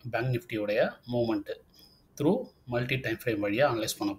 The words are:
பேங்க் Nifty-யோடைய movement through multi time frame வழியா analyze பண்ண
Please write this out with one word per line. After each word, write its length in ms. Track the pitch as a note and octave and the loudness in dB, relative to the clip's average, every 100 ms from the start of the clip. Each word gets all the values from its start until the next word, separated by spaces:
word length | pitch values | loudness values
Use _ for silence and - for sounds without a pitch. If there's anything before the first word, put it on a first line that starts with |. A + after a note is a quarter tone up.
| B2 | -6
பேங்க் 320 | A2+ B2 A#2+ | -2 0 -2
Nifty-யோடைய 500 | - A2 G#2 G#2+ E3+ - - | -2 -4 0 2 2 0 -4
movement 460 | A#2+ A#2 G#2+ - - - - - _ _ - | 0 2 0 -2 -12 -12 -20 -20 _ _ -2
through 260 | C#3+ A#3 - _ - | 2 2 -2 _ -4
multi 280 | A#2+ B2 C3 | -2 0 -2
time 180 | A#2 G#2+ | -2 -2
frame 220 | - G#2 G2+ | -2 0 0
வழியா 160 | G#2 | 4
analyze 360 | C#3+ A2+ G#2+ - | 2 2 -2 -2
பண்ண 180 | G2+ | -4